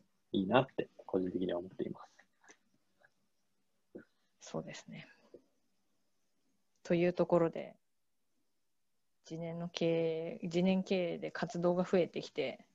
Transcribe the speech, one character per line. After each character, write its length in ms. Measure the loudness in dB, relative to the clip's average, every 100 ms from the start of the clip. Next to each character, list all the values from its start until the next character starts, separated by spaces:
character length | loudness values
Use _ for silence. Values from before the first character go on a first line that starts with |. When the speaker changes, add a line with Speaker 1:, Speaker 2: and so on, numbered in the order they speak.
| _ _ _
Speaker 1:
い 100 | -2
い 40 | 4
な 160 | 4
っ 40 | 4 -4
て 120 | -8 _ -4
個 120 | -2
人 120 | -2
的 100 | -2
に 100 | -2
は 60 | -2
思 100 | -6
っ 20 |
て 140 | -6
い 60 | -6
ま 100 | -6 -16 _ -20 _ -20 -20 _ _ _ _ _ _ _ _ _ _ _ _ _
す。 80 | -20 -20 _ _ _
Speaker 2:
そ 200 | -12 -10
う 40 |
で 100 | -10
す 120 | -14 -16
ね。 180 | -16 -16 -20 _ -20 _ _ _ _ _ _ _ _ _ _ _ _ _ _
と 120 | 0
い 120 | 4 4
う 60 |
と 140 | 2 2
こ 120 | 4
ろ 100 | 2
で、 260 | -2 -10 -14 _ _ _ _ _ _ _ _ _ _ _ _ _ _ -12
自 100 | -10
然 180 | -8 -6
の 100 | -6
経 720 | -2 0 2 0 -2 -4 -6
営、 20 |
自 200 | -4 2
然 200 | 4 4
経 320 | 4 2 0
営 40 | -4
で 120 | -8
活 300 | -6 -6 0
動 140 | 2
が 100 | 2
増 140 | 4 4
え 100 | 2
て 140 | -2
き 80 | -8
て、 340 | -4 -4 -6 -16